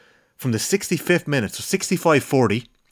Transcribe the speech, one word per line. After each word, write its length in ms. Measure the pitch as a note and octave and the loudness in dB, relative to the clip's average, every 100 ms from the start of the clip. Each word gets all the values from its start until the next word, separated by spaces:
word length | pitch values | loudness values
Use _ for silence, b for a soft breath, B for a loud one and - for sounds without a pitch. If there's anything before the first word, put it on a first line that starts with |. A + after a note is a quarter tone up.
| b b b - | b b b -8
from 140 | C3+ | -2
the 80 | A2 | -2
sixty-fifth 680 | - G3+ - F3 - F3 - | 0 -2 -2 -4 0 0 0
minute, 260 | C#3+ G2+ | -2 -2
so 80 | - | -6
sixty-five 600 | - F#3+ - F3+ E3+ D3+ | -4 -4 -2 0 2 2
forty, 440 | - C#3 A#2 A2 - _ _ | 2 2 2 0 -4 _ _